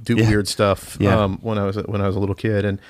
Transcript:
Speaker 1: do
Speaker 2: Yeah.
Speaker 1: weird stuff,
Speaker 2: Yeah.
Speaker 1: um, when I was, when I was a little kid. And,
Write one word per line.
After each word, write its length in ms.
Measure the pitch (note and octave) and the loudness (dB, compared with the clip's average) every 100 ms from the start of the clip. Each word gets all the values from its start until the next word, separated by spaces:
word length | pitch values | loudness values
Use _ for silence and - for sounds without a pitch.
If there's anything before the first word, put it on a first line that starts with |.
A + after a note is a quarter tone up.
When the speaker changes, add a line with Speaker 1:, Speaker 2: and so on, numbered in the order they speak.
Speaker 1:
do 140 | A2+ A#2 | -2 2
Speaker 2:
Yeah. 120 | A2 | 4
Speaker 1:
weird 200 | G#2+ G#2 | 2 0
stuff, 480 | - G#2 F#2+ - - | 0 2 0 -4 0
Speaker 2:
Yeah. 200 | G2+ G2 | 2 4
Speaker 1:
um, 140 | G2+ F#2+ | 2 -2
when 160 | A2 G#2 | -4 -2
I 60 | |
was, 120 | G2+ G2+ | -2 -4
when 240 | - G#2 | -4 -2
I 60 | G2 | -2
was 100 | G2 | 0
a 40 | |
little 140 | G2 G2 | -2 -2
kid. 280 | A2 G#2 | -2 0
And, 140 | G2+ G2 - | 0 -2 -8